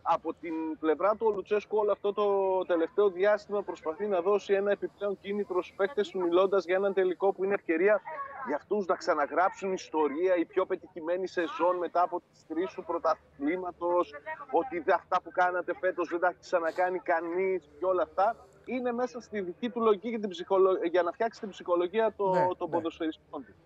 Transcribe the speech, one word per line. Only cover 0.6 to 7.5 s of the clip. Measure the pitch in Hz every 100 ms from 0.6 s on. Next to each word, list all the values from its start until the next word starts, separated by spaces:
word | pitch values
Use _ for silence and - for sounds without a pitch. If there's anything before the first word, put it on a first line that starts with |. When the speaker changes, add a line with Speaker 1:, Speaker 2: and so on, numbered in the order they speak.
| 160 156
Speaker 1:
πλευρά | 156 147 190 214
του | 226
ο |
Λουτσέσκου | 185 - 208 - 208
όλο | 208
αυτό | 196 202
το | 202 202 196 190 185 180
τελευταίο | 170 160 - 208
διάστημα | 175 202 208 - 202
προσπαθεί | 185 170 160 160 208
να | 185
δώσει | 175 202 -
ένα | 196 202
επιπλέον | 196 - - 202 190
κίνητρο | 202 208 196 180
στους | 165 -
παίκτες | 196 190 202
του, | 190
μιλώντας | 175 175 196 196
για | 165 185
έναν | 202
τελικό | 190 185 170 196
που | 190
είναι | 190